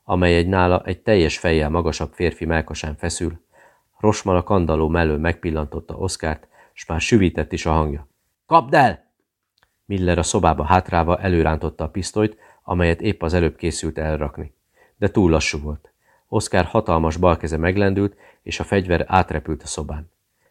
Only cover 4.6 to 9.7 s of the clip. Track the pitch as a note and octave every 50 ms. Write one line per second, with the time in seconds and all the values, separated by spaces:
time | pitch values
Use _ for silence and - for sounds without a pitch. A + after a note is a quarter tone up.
4.6 | E2+ D#2 D#2+ D#2 D#2+ D#2 E2 E2+ E2+ D#2 D2+ D2 D#2+ E2+ E2 - - F2 D#2 D#2
5.6 | D2 D2 - D2+ - - E2 - F#2 F#2 - - - D#2+ D2+ - _ _ _ _
6.6 | _ _ _ - - - E2 D#2+ - - B2 G#2 F#2+ D#2+ - E2 D2+ - E2+ D#2+
7.6 | - E2+ D#2 D#2+ D#2 D2+ D2 D2 - _ _ _ _ _ _ _ _ - D#3+ E3
8.6 | A#2 C3 E3 D3+ C3 G#2+ E2+ - _ _ _ _ _ _ _ _ _ _ _ _
9.6 | _ _